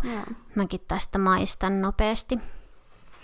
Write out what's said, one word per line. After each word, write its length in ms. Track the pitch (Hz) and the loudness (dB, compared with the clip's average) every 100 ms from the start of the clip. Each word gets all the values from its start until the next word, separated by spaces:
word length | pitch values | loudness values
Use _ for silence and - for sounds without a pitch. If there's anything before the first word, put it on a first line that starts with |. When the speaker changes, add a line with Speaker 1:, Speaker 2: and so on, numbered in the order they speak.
Speaker 1:
Joo. 200 | 247 220 - - - 214 | 0 -4 -8 -12 -6 -2
Speaker 2:
Mäkin 240 | 190 185 - | -2 -2 -4
tästä 300 | - - 196 | -2 0 2
maistan 640 | 190 185 190 - 190 196 | 4 4 2 0 0 2
nopeasti. 580 | 190 - 214 220 - 240 - - - - - - - - | 2 2 2 2 -2 -4 -4 -10 -14 -20 -20 -20 -20 -20